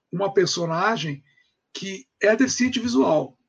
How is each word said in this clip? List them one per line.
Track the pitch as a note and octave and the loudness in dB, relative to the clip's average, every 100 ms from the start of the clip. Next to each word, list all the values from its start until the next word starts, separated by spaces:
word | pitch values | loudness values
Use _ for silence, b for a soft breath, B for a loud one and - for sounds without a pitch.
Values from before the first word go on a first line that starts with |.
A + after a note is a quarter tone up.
| _ | _
uma | E3+ G3 | -4 0
personagem | G3 F3 - E3+ E3 G3 A3+ D#3 C#3+ _ _ _ _ _ | 2 0 0 -4 -2 0 -2 -4 -8 _ _ _ _ _
que | - F#3+ F#3+ - _ | -12 -10 -12 -16 _
é | G3+ | 2
deficiente | A3 B3+ - B3 A#3+ | 4 2 2 0 0
visual, | A#3+ B3 C4 D#3 C3+ - | 0 2 4 2 0 -10